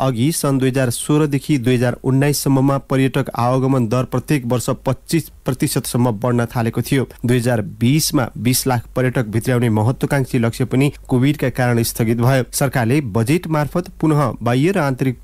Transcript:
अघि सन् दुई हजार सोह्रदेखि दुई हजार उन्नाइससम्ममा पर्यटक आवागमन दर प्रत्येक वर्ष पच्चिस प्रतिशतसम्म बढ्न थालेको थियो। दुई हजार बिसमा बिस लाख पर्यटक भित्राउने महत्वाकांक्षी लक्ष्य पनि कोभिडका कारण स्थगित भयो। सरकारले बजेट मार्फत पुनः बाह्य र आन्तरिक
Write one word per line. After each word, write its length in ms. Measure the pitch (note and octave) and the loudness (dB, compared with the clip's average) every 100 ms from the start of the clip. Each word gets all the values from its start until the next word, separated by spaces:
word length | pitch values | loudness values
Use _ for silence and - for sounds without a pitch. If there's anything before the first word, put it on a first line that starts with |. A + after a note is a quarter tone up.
अघि 320 | C3 A#2 C#3 | -2 0 0
सन् 260 | E3 C#3+ C3+ | 0 0 2
दुई 100 | C3 | 2
हजार 220 | C3 B2+ | 0 0
सोह्रदेखि 680 | - - D3 D3+ C#3 - C#3 | -2 0 2 2 0 0 0
दुई 160 | A#2 | 2
हजार 220 | B2+ B2 - | 2 0 -2
उन्नाइससम्ममा 720 | - C3+ C#3+ C#3 C#3+ C3+ C#3 C#3 | 0 2 2 0 2 2 2 0
पर्यटक 520 | - C3+ C3+ C#3 B2 - | 0 0 2 0 -4 -2
आवागमन 520 | A#2+ C3 C3 C3+ A2 | 0 2 2 2 0
दर 160 | B2 | 0
प्रत्येक 420 | B2 B2+ - D3+ A#2+ | -2 -4 -2 -2 0
वर्ष 240 | B2 - B2+ - | -2 -2 -4 -2
पच्चिस 420 | B2 - E3 - - | -4 -2 -4 -4 -10
प्रतिशतसम्म 640 | - B2+ D3 C#3 - A#2+ B2 | -6 -2 -2 -2 -2 0 0
बढ्न 360 | G2+ B2 A#2+ A#2 | 0 0 0 -2
थालेको 360 | B2 A2+ A#2+ | -2 -2 -2
थियो। 240 | - C#3 A2+ - A#2 | 0 0 -2 -4 0
दुई 100 | B2+ | 0
हजार 240 | A#2+ A#2 | 2 0
बिसमा 680 | G2+ G#2+ A#2 D#3 - C#3 A2 - | -2 -2 2 2 0 0 -2 -2
बिस 280 | A2+ C3 C3+ | -2 0 0
लाख 200 | B2 - B2+ | -2 -2 -2
पर्यटक 300 | B2+ C3 G#2+ | 0 0 -2
भित्राउने 420 | A2+ C3 B2 A#2+ | -2 0 0 2
महत्वाकांक्षी 720 | G#2+ A#2 C3 C#3 C#3+ B2+ B2+ | 2 2 0 0 0 0 0
लक्ष्य 260 | A#2 - | 0 -2
पनि 280 | A#2 B2+ C#3+ - - | -2 2 0 -2 -2
कोभिडका 400 | B2+ C3+ D3 C3 | 2 2 2 -2
कारण 320 | - B2 A#2 | 0 0 2
स्थगित 360 | A2+ - A2+ A#2 | 0 0 0 2
भयो। 260 | A#2+ C3 A#2 | 2 2 0
सरकारले 480 | - C#3 C3+ A2+ D3 | -2 -2 0 0 0
बजेट 460 | B2+ A2 A2+ F3 F3 | 0 -2 0 0 0
मार्फत 440 | D#3 C#3+ F3 - - | -2 -2 -4 -6 -4
पुनः 320 | D#3 D3 B2+ - | 0 2 0 -2
बाह्य 300 | A2+ B2+ E3 | -2 2 2
र 60 | G3 | 0
आन्तरिक 400 | C#3+ B2+ C3 A#2+ | 0 -2 -2 -2